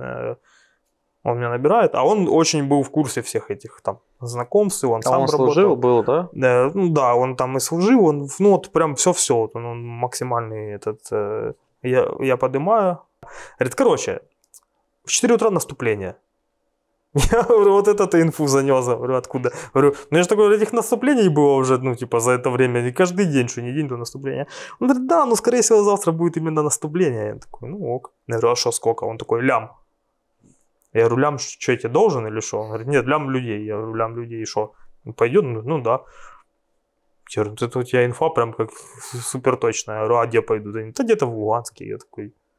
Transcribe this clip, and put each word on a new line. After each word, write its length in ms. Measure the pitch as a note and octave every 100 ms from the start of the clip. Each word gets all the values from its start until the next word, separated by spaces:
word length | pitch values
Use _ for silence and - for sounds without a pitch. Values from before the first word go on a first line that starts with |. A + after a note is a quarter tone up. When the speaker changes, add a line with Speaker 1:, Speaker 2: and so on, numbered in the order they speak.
Speaker 1:
э, 340 | B2 A#2+ A#2+ A#2+ _ _ _ _ _ _ _ _
он 140 | - A#2+
меня 120 | A#2+
набирает, 440 | A#2+ C#3 A3+ G3
а 100 | -
он 240 | C3+ G#3+ F3
очень 400 | D#3+ D#3+ D#3 C#3
был 140 | C#3+
в 80 | C3
курсе 300 | - C#3+ -
всех 300 | A#2+ A2+ -
этих, 300 | G2+ - -
там, 160 | - G2 _ _
знакомств, 640 | B2 A#2+ B2 G3+ G3+ -
он 140 | C3 A#2
Speaker 2:
А 40 |
Speaker 1:
сам 100 | A#2+
Speaker 2:
он 120 | C3 C3+
Speaker 1:
работал. 200 | D3+ C3
Speaker 2:
служил, 300 | D3 G3 C3+
был, 280 | B2 A#2+
да? 240 | G#2+ D3 F3+
Speaker 1:
Э, 360 | - B2+ B2 C3
ну 140 | F#3 F3+
да, 260 | D3+ B2+
он 220 | A#2+ B2+ B2+
там 200 | B2+ C3
и 40 |
служил, 440 | - E3 F#3+ B3+ F3
он, 220 | D3 C#3 -
ну, 120 | G3+
вот 200 | F#3+ -
прям 220 | E3 D#3+
всё-всё, 400 | C#3 F3+ F3 -
вот 220 | A#2+ A2 A#2
он, 100 | A#2+
он 200 | A#2 A#2+
максимальный 880 | A#2 A#2+ - B2+ A#2 A2+ A2 G#2+ G#2
этот, 220 | - G#2+ -
э, 400 | G#2+ G#2 A2 A2 - _ _
я, 260 | B2+ B2+ - -
я 160 | C3+ B2
поднимаю. 640 | B2+ C3+ E3 A3+ F#3+ F3 _ _ - - - -
Говорит, 160 | B2+
«Короче, 460 | - B3+ D#3 - F2+ - _ _ - _ _ _ _
в 40 | -
четыре 240 | - A#3+
утра 160 | A#3 A3+
наступление». 640 | F3+ - C#3 A#2+ G#2 F#2 - _ _ _ _ _ _ _ _ _
<laughs> 180 | C#3+ -
Я 100 | A#3
говорю, 300 | A#3 A3+ G3+
«Вот 160 | G3 G3+
это 180 | G#3 F#3+
ты 140 | E3+
инфу 260 | E3 D3+ D3
занёс», 400 | C3+ C3+ C3 B2
говорю, 280 | A#2 B2
«Откуда?» 360 | C3 B2+ C3 B2 - -
Говорю, 200 | C3 C#3+ C#3+ -
«Ну 80 | D#3+
я 40 |
ж 40 | F3
такой, 280 | G#3 G#3 G#3+
этих 160 | G#3
наступлений 540 | A#3+ - A#3 C4 C#4 G3
было 260 | D3 C#3+
уже, 240 | C3+ C3 C3
ну, 160 | C3
типа, 260 | A#2 A#2+ A#2
за 120 | A#2
это 180 | B2+ B2+
время, 320 | B2 B2+ A#2+
не 100 | A#2+
каждый 340 | A#2+ F#3 F3+ F#3+
день, 220 | C#3 B2
что 140 | -
не 100 | A#2+
день, 160 | C#3 D3
то 80 | A#2+
наступление». 500 | A#2+ C3+ C3+ C3+ C#3+ - - -
Он 80 | B3+
говорит, 180 | B3+ C4
«Да, 160 | E4+ C4+
ну, 100 | A#3
скорее 240 | - A#3+
всего, 220 | A3 A3
завтра 300 | G#3 G3+ F3+
будет 240 | E3 E3+ E3
именно 260 | D#3+ D#3
наступление». 640 | D3+ - D#3 D#3 F3 A#2 G#2+
Я 80 |
такой, 340 | A#2 - - A#2
«Ну 260 | G3 D3
ок». 180 | B2 - _ -
Я 60 |
говорю, 180 | A#2 A#2
«А 40 | A#2+
шо, 160 | A#2+
сколько?» 340 | A2+ A#2 A2+ A#2+
Он 120 | A2+
такой, 240 | - A#2
«Лям». 280 | C3 B2 A2+ - _ _ _ _ _ _ _ _ _ _ _
Я 80 | A2 A#2
говорю, 100 | A#2
«Лям, 160 | C#3+ C#3
ш-, 180 | - -
чё, 140 | -
я 60 | B2
тебе 140 | A#2
должен 340 | C3+ A3 C#3+ A2
или 140 | A2
шо?» 200 | G#2+ G#2+
Он 60 | A2
говорит, 180 | A2 A#2
«Нет, 200 | C#3+ A#2+
лям 240 | D3+ C#3
людей». 340 | C3 A#2+ G#2+ G#2+
Я 100 | G#2+
говорю, 180 | A2+
«Лям 220 | A2 A2+ A#2
людей, 260 | A#2 A#2
и 40 | G#2+
шо? 260 | - G#2+ - - -
Ну, 80 | -
пойдёт?» 320 | - A#2+ D#3+
Ну, 180 | D3+ A2+
ну 160 | A#2 D#3
да. 180 | A2+ B2+ - - - - _ _ _ _ _ _ _ _ _ -
Я 60 |
говорю, 140 | G#2 G#2
«Ну, 60 | A#2+
это 120 | B2+
у 40 |
тебя 220 | B2 B2+
инфа 240 | B2 A#2+ D#3+
прям 220 | D#3+ A#2
как 180 | A2 A2
с-, 480 | - - - - B2
супер 360 | A#2 C3 B2+ -
точная». 400 | A#2 A2 - G#2+
Я 40 | A2
говорю, 100 | A#2+
«А 60 | A#2
где 140 | A2+
пойдут?» 340 | - A2 G#2 G#2+
Они, 160 | A2
«Да 120 | -
где-то 220 | A#3+ A3+ B2+
в 80 | A2+
Луганске». 480 | G#2+ A#2 A#2 - G2+
Я 100 | G#2+
такой, 340 | - - G#2 - _